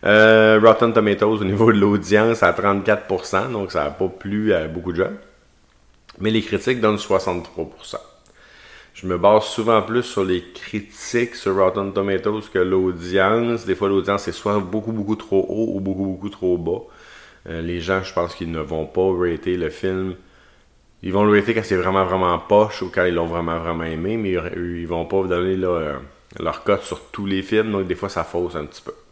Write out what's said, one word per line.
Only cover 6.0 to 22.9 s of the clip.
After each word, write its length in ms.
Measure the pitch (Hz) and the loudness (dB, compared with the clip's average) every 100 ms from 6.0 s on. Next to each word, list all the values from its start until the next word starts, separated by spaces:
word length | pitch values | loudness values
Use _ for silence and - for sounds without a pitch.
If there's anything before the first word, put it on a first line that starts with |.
| _ - | _ -6
Mais 120 | 104 | -2
les 120 | 110 | -2
critiques 380 | 104 101 - 127 | -2 -4 -2 0
donnent 180 | 107 104 | 0 -2
soixante-trois 720 | - 95 95 90 82 - 80 | 0 -2 0 -6 -8 -10 -12
pour 160 | - - | -12 -14
cent. 160 | - - _ _ _ _ - - - - | -14 -16 _ _ _ _ -20 -20 -20 -20
Je 120 | - 92 | -14 -6
me 100 | 87 | 2
base 280 | 98 107 | 4 4
souvent 360 | 107 - 110 113 | 2 -4 2 2
plus 200 | 101 120 | 2 -2
sur 220 | 123 - | -2 -4
les 180 | 95 90 | 0 -2
critiques 920 | - - - 107 104 - - 120 120 - | -4 -18 -10 -10 -10 -16 -4 -2 -2 -4
sur 180 | - | -2
Rotten 380 | 95 95 110 98 | 2 2 2 -4
Tomatoes 500 | 98 98 95 107 107 107 | -2 -2 0 -2 -4 -4
que 60 | 95 | 0
l'audience. 1040 | 92 92 92 87 87 95 95 113 117 117 | 2 2 2 -2 -2 2 4 2 0 -4
Des 120 | - 92 | -2 -2
fois, 120 | 101 | 2
l'audience 380 | 98 92 101 - | 0 0 -2 -4
est 60 | |
soit 260 | - - 104 | -6 -2 -2
beaucoup, 320 | 92 107 107 | -2 -6 -6
beaucoup 240 | 113 101 | -6 -4
trop 320 | 107 - 98 - | -6 0 0 0
haut 280 | 107 113 95 | -2 -2 -4
ou 40 | |
beaucoup, 260 | 95 95 98 | -4 -4 -4
beaucoup 240 | 92 101 | -4 -10
trop 280 | - 92 87 | -4 -2 0
bas. 240 | 82 92 - - - - - _ - | -2 -4 -6 -20 -20 -20 -20 _ -12
Euh, 140 | 82 | -8
les 180 | 85 87 | -6 -6
gens, 220 | 82 95 | -2 -2
je 100 | 92 | -2
pense 220 | - 87 | -4 -4
qu'ils 160 | - 82 | -6 -8
ne 100 | 82 | -6
vont 240 | 73 80 | -6 -6
pas 240 | 78 - 95 90 | -4 0 0 2
rater 400 | 87 80 92 90 | 0 -2 -4 -4
le 140 | 80 | -4
film. 440 | - 98 92 92 90 _ _ _ _ _ _ _ _ | -4 -4 -4 -6 -8 _ _ _ _ _ _ _ _
Ils 80 | 92 | -4
vont 140 | 92 | 2
le 140 | 104 104 | 4 4
rater 160 | 101 | 4
quand 80 | 113 | -2
c'est 120 | 101 95 | 0 0
vraiment, 280 | 90 95 | 2 2
vraiment 340 | 92 92 92 85 | 2 2 2 0
poche 440 | - 104 107 - | 2 4 4 -2
ou 80 | 90 | -6